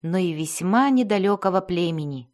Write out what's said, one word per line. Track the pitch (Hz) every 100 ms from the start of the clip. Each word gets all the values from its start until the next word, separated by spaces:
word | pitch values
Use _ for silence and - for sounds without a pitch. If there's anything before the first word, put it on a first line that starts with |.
но | 165 185
и | 180
весьма | 156 156 - 175 220 277
недалекого | 262 226 208 190 196 196 185
племени. | 185 175 175 160 147 135 120